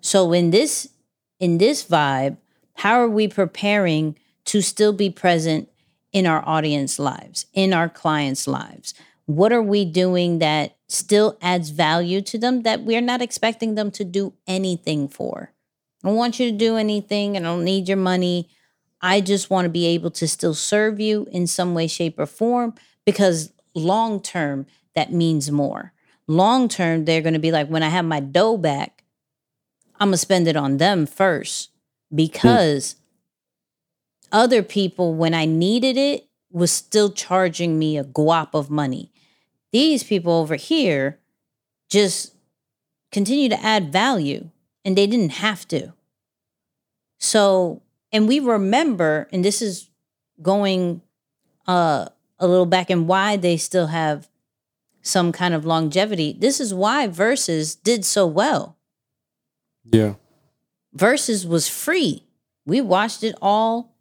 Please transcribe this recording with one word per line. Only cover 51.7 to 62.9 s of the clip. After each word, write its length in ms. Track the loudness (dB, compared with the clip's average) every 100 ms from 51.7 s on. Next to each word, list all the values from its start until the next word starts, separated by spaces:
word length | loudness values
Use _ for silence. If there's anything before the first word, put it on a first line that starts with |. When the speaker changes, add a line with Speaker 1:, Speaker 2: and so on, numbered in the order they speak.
| 2 2 0 -4 _ _ _
Speaker 1:
a 80 | 2
little 180 | 4 4
back 220 | 2 2
and 160 | 0 2
why 300 | 2 2 0
they 200 | 0 0
still 320 | 0 -2 0
have 400 | -2 -2 -4 -8 _ _ _ _ _ _ _
some 280 | -2 2 2
kind 240 | 0 -2
of 100 | -2
longevity. 680 | 0 0 0 0 -2 -2 -4 0
This 200 | -2 0
is 120 | -4
why 320 | -2 0 0 -2
Verzuz 720 | 0 0 0 -2 -2 -4 -4
did 220 | -2 0
so 220 | 0 0 2
well. 500 | 2 0 0 -4 -16 _ _ _ _ _ _ _ _ _ _
Speaker 2:
Yeah. 300 | 2 2 2 -4 _ _ _ _ _ _ _ 0
Speaker 1:
Verzuz 500 | 2 2 0 -4 0
was 220 | -2 -2
free. 560 | -6 -2 0 0 -4 _ _ _ _ -2
We 140 | -2
watched 420 | 2